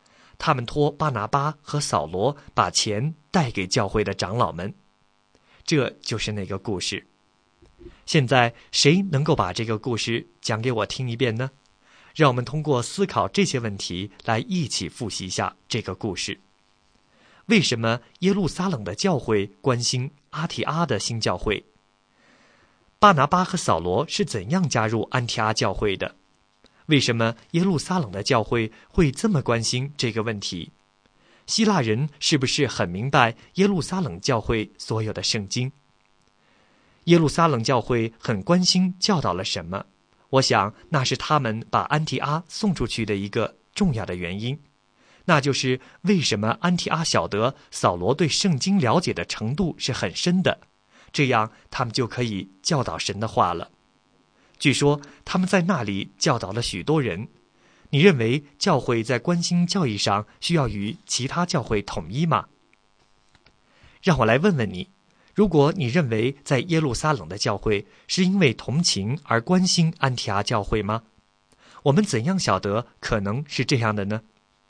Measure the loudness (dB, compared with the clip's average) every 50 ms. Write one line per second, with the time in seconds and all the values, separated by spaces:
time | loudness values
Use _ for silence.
0 | _ _ _ _ -20 -20 _ -6 0 0 0 0 -2 -4 0 2 2 2 2 0
1 | -2 -2 -2 -2 -4 -2 -2 -2 -2 -2 -6 -6 _ -6 -6 -4 -4 -2 -2 -2
2 | -2 -2 -4 -2 -2 -2 -2 -4 -12 -6 0 0 0 2 2 -2 -2 -2 -2 -2
3 | -2 -4 -6 -8 _ _ 0 0 0 0 -2 -4 -4 -2 0 -2 -2 0 0 -2
4 | 0 -2 -2 -4 -4 -4 -2 -2 -2 -2 -2 -6 -8 -10 -10 _ _ _ _ _
5 | _ _ _ _ _ _ _ _ _ _ _ _ -4 0 0 2 2 0 -4 -8
6 | -8 -6 -6 -4 -4 -4 -4 -6 -6 -6 -6 -8 -4 -4 -4 -4 -4 -6 -6 -8
7 | -10 _ _ _ _ _ _ _ _ _ _ _ -20 -20 _ -20 -20 -20 -20 -18
8 | -6 0 2 2 4 4 4 4 4 4 0 -6 -14 -6 0 2 4 6 4 4
9 | 2 0 0 0 2 2 2 2 0 -2 -2 -4 -4 -2 -4 -4 -2 -4 -4 -4
10 | -2 -2 -4 -4 -4 -8 _ _ -6 -6 -4 -2 -2 -2 -2 -2 -2 -4 -4 -6
11 | -6 -6 -4 -2 -2 -2 -2 -2 -6 -8 -10 _ _ _ _ _ _ _ _ -20
12 | -20 -10 -2 2 2 4 4 2 -4 -4 -6 -4 -2 0 0 0 0 -2 -2 -2
13 | -2 0 0 0 0 0 2 0 0 0 0 -2 -4 -4 -6 -6 -8 -8 -6 -6
14 | -8 -8 -12 -10 -4 -2 -2 -2 -2 -2 -4 -4 -4 -4 -4 -6 -6 -8 -8 -8
15 | -8 -8 -8 -8 -8 -8 -4 -4 -4 -4 -6 _ _ -6 -6 -6 -4 -6 -8 -6
16 | -6 -6 -6 -6 -6 -8 -8 -10 _ _ _ _ _ _ _ _ _ _ _ _
17 | _ _ _ _ _ _ _ _ _ 2 4 4 4 4 0 0 0 0 -2 -2
18 | -6 _ _ -2 0 0 2 2 0 -2 -2 -4 -4 -4 -4 -4 -6 -6 -6 -2
19 | 0 0 0 0 0 0 0 0 0 -2 -6 _ -2 0 0 0 0 -2 -2 -2
20 | -4 -4 -8 _ _ _ -8 -6 -6 -6 -4 -4 -4 -2 0 -2 0 0 -2 -2
21 | -2 -4 -6 -4 -2 -2 -2 -2 -2 -2 -2 -2 -4 _ _ _ _ _ _ _
22 | _ _ _ _ _ _ _ _ _ _ _ _ _ _ _ _ _ _ _ 6
23 | 6 8 8 8 4 2 2 0 0 0 -4 -4 0 0 0 0 0 0 0 0
24 | 0 -2 -2 -4 -4 -2 -4 -6 -4 -2 0 0 0 0 0 0 0 0 0 -2
25 | -2 -2 -2 -4 -2 -2 -2 -2 0 0 0 0 0 -2 -2 -2 -2 -2 -2 -2
26 | -4 -8 -8 _ _ _ _ _ _ _ _ _ _ -20 _ _ _ 2 2 2
27 | 4 2 0 0 0 0 -2 -4 -10 _ -2 0 2 2 0 0 -2 -2 -2 -2
28 | -2 -4 -6 -6 -2 0 0 0 0 0 -2 -2 -2 -4 -6 -14 -18 _ 0 2
29 | 2 2 2 0 0 2 2 2 2 0 0 0 0 -2 -2 -2 -4 -4 -6 -4
30 | -4 -2 -2 -2 -4 -4 -4 -6 -6 -8 -8 -8 -10 -12 -16 _ _ _ _ _
31 | _ _ _ _ _ _ _ _ _ -4 0 2 4 4 4 4 4 2 2 0
32 | 0 -4 -4 -4 -2 2 2 2 2 0 0 0 0 0 0 -2 -2 -2 -2 -4
33 | -4 0 2 4 4 2 0 -4 -14 -8 -2 2 2 2 2 0 -2 -2 -4 -4
34 | -4 -4 -6 -6 -2 -2 0 0 0 -2 -2 -2 -2 -4 _ -14 -8 -6 -4 -4
35 | -4 -4 -6 -4 -4 -2 -2 -4 -4 -4 -4 -4 -4 -4 -6 _ _ _ _ _
36 | _ _ _ _ _ _ _ _ _ _ _ _ _ _ _ _ _ _ _ _
37 | 2 6 6 6 6 4 4 4 2 4 4 2 0 2 2 0 2 0 0 0
38 | 0 -2 -6 _ -4 -4 -4 -2 0 2 2 4 4 4 4 4 2 2 0 -2
39 | 0 0 0 2 0 -2 -2 -2 -4 -4 -6 -6 -6 -6 -8 -8 -8 _ _ _
40 | _ _ _ _ _ 0 2 2 4 4 4 4 2 2 -2 -8 -10 -2 -2 0
41 | 0 0 -2 -4 -2 0 0 0 2 0 -4 -4 -6 -2 -2 -2 0 0 0 -2
42 | -2 -2 -4 -4 -2 -2 -4 -4 -6 -8 -8 -2 0 0 0 0 -2 -4 -2 -4
43 | -2 -2 -2 -2 -2 -4 -2 -2 -2 -2 -4 _ _ _ -2 0 2 2 2 0
44 | -2 -6 -6 -6 -6 -6 -6 -6 -4 -6 -6 -6 -10 _ _ _ _ _ _ _
45 | _ _ _ _ 0 2 2 4 4 2 0 0 0 0 -2 -2 -4 -14 -16 -6
46 | 0 2 2 2 2 0 0 0 0 0 -2 0 0 0 0 0 0 -2 -2 -2
47 | -2 0 0 0 -2 0 -2 0 0 -2 -2 -4 -16 -16 -8 0 0 0 2 2
48 | 0 0 0 2 0 0 0 0 2 2 0 0 0 2 2 2 2 4 2 2
49 | 2 0 -2 -4 -4 -6 -6 -6 -4 -4 -2 -2 -2 -2 -4 -4 -6 -6 -4 -2
50 | -4 -4 -4 -2 0 2 2 2 2 2 0 -2 _ _ _ _ _ _ _ -20
51 | -20 _ -2 0 2 2 2 2 0 -2 -4 -16 _ -12 -6 -6 -4 -4 -2 -2
52 | -4 -4 -2 -4 -4 -4 -4 -6 -8 -10 -12 _ -4 -2 0 0 -2 -2 -4 -6
53 | -6 -6 -6 -4 -6 -2 2 2 2 2 2 -4 -8 -10 _ _ _ _ _ _
54 | _ _ _ _ _ _ _ _ _ _ _ 0 0 2 2 4 2 2 0 0
55 | -4 -14 -20 -18 -10 -4 -2 -2 0 2 2 2 2 2 0 -2 -2 -4 -4 -6
56 | -6 -8 -8 -2 0 0 0 0 -2 -6 -6 -4 -6 -6 -6 -6 -2 0 0 0
57 | 0 -2 -4 -6 -8 -10 _ _ _ _ _ _ _ _ _ _ _ -2 2 6
58 | 6 6 6 6 2 0 0 -2 -4 -8 _ -4 0 2 2 2 2 0 0 0
59 | 0 0 -2 -2 0 0 0 0 0 0 2 2 2 2 0 0 0 0 0 0
60 | 0 0 0 0 0 -4 -10 -8 -4 0 0 2 0 0 -2 -4 -4 -6 -6 -8
61 | _ -6 -6 -4 -4 -4 -2 -2 -2 -2 -2 -2 -2 0 -2 -2 -2 -4 -8 -8
62 | -8 -6 -4 -2 0 2 0 0 -2 -4 _ _ _ _ _ _ _ _ _ _
63 | _ _ _ _ _ _ _ _ _ _ _ _ _ _ _ _ _ -20 _ _
64 | 0 2 4 4 6 6 6 6 4 4 2 2 0 -2 -4 -6 -10 -10 _ _
65 | _ _ _ _ _ _ 2 2 4 4 6 4 4 4 4 0 -2 0 0 0
66 | 0 0 0 0 0 0 -2 -4 -4 0 0 0 0 0 0 0 0 0 -2 -2
67 | -2 -2 -2 -2 -4 -8 -8 -4 -2 -2 -2 -2 0 0 0 0 -2 -6 -18 -20
68 | _ -4 0 2 2 4 4 4 4 4 2 0 -4 -4 -2 0 0 0 0 0
69 | -2 -4 -4 -6 -2 0 0 0 2 2 2 4 4 2 4 4 2 2 2 0
70 | -2 -2 -2 -2 -4 -4 -2 -2 -2 0 -2 -2 -2 -2 -2 -2 -2 -2 -4 -4
71 | -6 _ _ _ _ _ _ _ _ _ _ _ _ -20 -12 -4 0 2 4 4
72 | 4 2 2 0 0 2 0 0 2 2 0 2 2 0 -2 -2 -4 -6 _ -10
73 | -6 -2 -2 -2 -2 -2 -4 -4 -6 -6 -4 -4 -2 0 0 0 2 0 0 -2
74 | -2 -4 -4 -6 -8 _ _ _ _ _ _ _ _ _